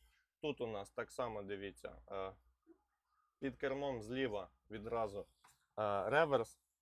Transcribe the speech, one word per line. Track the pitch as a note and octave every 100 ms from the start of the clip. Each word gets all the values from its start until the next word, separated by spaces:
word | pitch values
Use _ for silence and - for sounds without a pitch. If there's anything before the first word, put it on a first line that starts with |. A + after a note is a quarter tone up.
| _ _ _ -
Тут | D3 C3+
у | A#2
нас | G#2 G2+
так | - A2+
само, | - A#2+ G#2+
дивіться, | G2 G2+ G2 - - - -
а, | G2 F#2+ G2 _ _ _ - _ _ _ _ _ -
під | C3+ B2+
кермом | C#3 C3+ C#3+ A#2+
зліва | G#2+ B2+ C3 G#2 F2+ _ -
відразу, | G#2+ A2 A#2 A2 G2+ F2 _ - _ _
а, | - G#2+ G2+ G2
реверс. | C#3+ D#3+ C3 A2+ - _ _